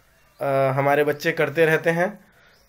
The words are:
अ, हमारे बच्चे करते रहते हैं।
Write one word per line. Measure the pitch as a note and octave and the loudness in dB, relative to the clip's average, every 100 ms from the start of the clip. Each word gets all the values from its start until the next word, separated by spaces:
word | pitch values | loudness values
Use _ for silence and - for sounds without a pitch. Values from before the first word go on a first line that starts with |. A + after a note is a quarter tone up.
| _ _ _ - | _ _ _ -8
अ, | C#3 C3+ C3+ | -4 0 0
हमारे | C3+ C#3 C#3+ | 0 2 2
बच्चे | D3 D3 E3+ | 0 -2 -4
करते | D#3+ D3 C#3+ D#3+ | -2 -2 2 2
रहते | D#3+ E3 | 2 0
हैं। | E3+ F#3 G#3 - _ _ _ | 0 -2 -4 -18 _ _ _